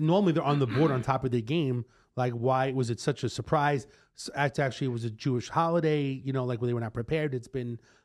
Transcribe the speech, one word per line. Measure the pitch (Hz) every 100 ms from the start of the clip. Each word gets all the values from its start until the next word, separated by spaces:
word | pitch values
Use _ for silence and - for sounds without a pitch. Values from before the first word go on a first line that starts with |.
| 156
normally | 185 196
they're | 160
on | 139 143
the | 127
board, | 113 156
on | 131
top | 117 131 131
of |
their | 120
game. | 113 165 139 123 113 _ _ -
Like, | 123
why | 117 120 131 135
was | 135 120
it | 117
such | - 143 120
a |
surprise? | - 113 156 147 143 - - _ -
S-, | -
act-, | 143 143 -
actually, | 135 - 135
it |
was | 120
a | 117
Jewish | 110 143 123 -
holiday, | - 165 170 160 151
you | 139 135 135
know, | 135 123
like, | 120
when | 120
they |
were | 120
not | 113
prepared. | 120 110 156 151 131
It's | 113
been | 131 120 120 _ _